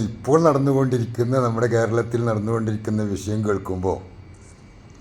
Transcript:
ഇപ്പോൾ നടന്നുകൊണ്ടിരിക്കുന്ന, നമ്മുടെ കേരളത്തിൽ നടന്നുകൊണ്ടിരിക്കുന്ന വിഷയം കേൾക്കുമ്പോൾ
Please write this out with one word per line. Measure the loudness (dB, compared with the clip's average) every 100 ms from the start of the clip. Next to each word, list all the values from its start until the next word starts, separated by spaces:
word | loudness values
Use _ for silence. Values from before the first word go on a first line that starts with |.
| -2
ഇപ്പോൾ | -4 2 4
നടന്നുകൊണ്ടിരിക്കുന്ന, | 4 4 2 2 2 0 -2 -2 0 2
നമ്മുടെ | 2 2 2
കേരളത്തിൽ | 2 2 0 0 -2 0
നടന്നുകൊണ്ടിരിക്കുന്ന | 0 -2 -2 -2 -4 -2 -2
വിഷയം | -2 -4 -4 -2 0
കേൾക്കുമ്പോൾ | -2 -2 -4 -2 -4 -8 -18 -20 -20 -20 -20 -20 -20 -20 -20